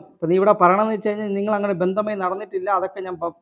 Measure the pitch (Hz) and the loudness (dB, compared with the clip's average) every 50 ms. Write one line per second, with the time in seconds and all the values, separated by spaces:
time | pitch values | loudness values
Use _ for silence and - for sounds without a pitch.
0 | - - - - 170 160 180 190 196 208 202 208 180 170 185 202 214 220 220 208 | -8 -16 -14 -8 -2 0 2 4 4 4 4 6 6 6 6 4 2 0 -2 -2
1 | 214 214 208 208 214 202 196 196 202 214 214 202 202 202 196 170 185 185 190 208 | -2 -4 -4 -2 -4 -4 -4 -2 -2 0 -2 0 0 -2 0 0 0 0 0 0
2 | 208 214 214 196 190 180 190 202 214 196 202 185 180 202 196 180 185 185 190 202 | -2 -2 -4 -2 -2 -4 -4 -4 -8 -6 -6 -6 -2 0 0 0 0 -2 -6 -8
3 | 190 185 185 160 170 170 165 _ | -8 -8 -8 -6 -6 -8 -8 _